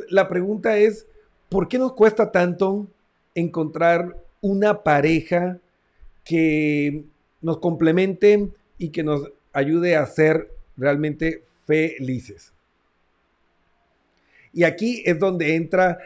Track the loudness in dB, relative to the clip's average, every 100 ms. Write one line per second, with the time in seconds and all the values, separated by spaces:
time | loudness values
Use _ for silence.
0 | -2 0 0 -2 -4 -4 0 2 2 0
1 | -16 _ _ _ -6 -2 0 0 -2 4
2 | 4 4 0 2 0 0 -2 -2 -8 _
3 | _ _ _ -6 -4 -4 -6 0 2 2
4 | -2 -10 -20 -8 -4 0 2 0 2 2
5 | 2 0 0 -2 -2 -8 _ _ _ _
6 | -20 _ -4 0 2 2 0 0 -2 -4
7 | -12 _ _ _ -6 -4 -2 0 2 2
8 | 0 2 4 4 0 -10 _ -12 -10 -6
9 | -2 -4 -6 -16 _ -4 0 0 2 0
10 | 0 2 2 2 -4 -18 -20 -4 0 0
11 | -2 -4 -4 -6 _ _ -2 0 0 -4
12 | -8 -8 -10 -20 -20 _ _ _ _ _
13 | _ _ _ _ _ _ _ _ _ _
14 | _ _ _ _ _ 0 0 0 -4 -2
15 | -2 0 0 0 -2 -2 0 0 0 0